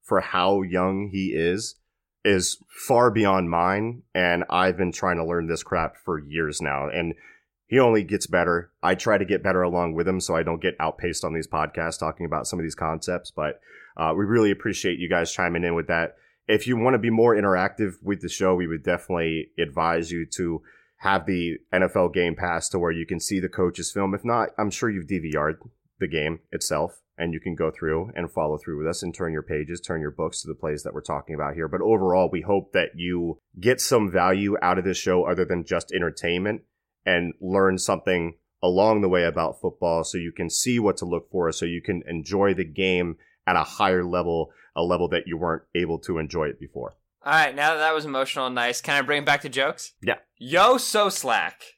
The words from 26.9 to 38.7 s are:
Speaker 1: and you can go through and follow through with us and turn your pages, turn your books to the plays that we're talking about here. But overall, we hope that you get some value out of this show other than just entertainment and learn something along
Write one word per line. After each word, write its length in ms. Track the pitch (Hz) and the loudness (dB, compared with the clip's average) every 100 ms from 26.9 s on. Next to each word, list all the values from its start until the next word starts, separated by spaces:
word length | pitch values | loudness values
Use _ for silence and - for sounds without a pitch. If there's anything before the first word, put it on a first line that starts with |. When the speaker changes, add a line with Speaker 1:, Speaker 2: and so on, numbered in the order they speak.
| - _ - | -8 _ -6
Speaker 1:
and 160 | 85 | -6
you 60 | 78 | -4
can 140 | 92 | -6
go 140 | 80 80 | -2 -2
through 400 | - 80 78 101 | -2 -2 -2 -4
and 160 | - 85 | -8 -6
follow 260 | - 76 76 | -2 -2 -4
through 200 | - 76 | -6 -4
with 100 | 78 | -4
us 160 | 87 | -4
and 100 | 90 | -8
turn 180 | 80 85 | -6 -4
your 80 | 78 | -4
pages, 360 | - 76 76 87 | -4 -6 -6 -10
turn 200 | - 82 | -6 -6
your 100 | 76 | -6
books 300 | 69 80 - | -4 -6 -6
to 60 | - | -10
the 80 | |
plays 280 | 76 80 73 | -8 -6 -6
that 100 | - | -8
we're 80 | 76 | -10
talking 340 | 73 73 - | -6 -8 -6
about 180 | 76 71 | -6 -6
here. 140 | 78 78 | -4 -4
But 140 | 90 | -2
overall, 480 | 98 110 95 90 87 | 2 4 4 4 2
we 100 | 90 | 0
hope 300 | 85 98 - | 0 0 2
that 180 | 95 82 | 0 0
you 440 | 82 87 87 85 78 _ 92 | -4 -4 -2 -2 -6 _ 0
get 220 | 101 127 | 2 2
some 280 | - 120 101 | 2 2 4
value 440 | 90 90 95 101 101 | 2 4 4 2 2
out 160 | 87 92 | 2 2
of 40 | |
this 120 | 90 87 | 0 -2
show 280 | - 90 | 2 2
other 200 | 85 90 | 2 0
than 180 | 85 90 | 0 -2
just 280 | 80 87 - | -2 -4 -2
entertainment 680 | 90 85 - 85 87 98 110 _ _ _ _ | -2 -2 -2 -2 0 -2 -4 _ _ _ _
and 280 | 95 90 87 - | 0 2 0 -6
learn 380 | 92 98 95 92 | 0 4 4 2
something 580 | - 92 - 90 85 82 _ _ | 0 0 2 0 0 -8 _ _
along 380 | 90 | 2